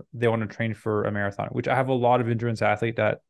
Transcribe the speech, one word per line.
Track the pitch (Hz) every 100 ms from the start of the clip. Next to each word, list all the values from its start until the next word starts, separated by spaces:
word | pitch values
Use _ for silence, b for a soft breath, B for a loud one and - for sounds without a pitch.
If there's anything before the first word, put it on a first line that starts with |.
| -
they | 123 117
wanna | 113 107
train | - 113
for | 104 110 107
a | 104
marathon, | 104 101 - -
which | 120 123
I | 127
have | 131
a |
lot | 131 120 123
of | 117
endurance | 117 120 110
athlete | 107 107 117 113
that, | 107 -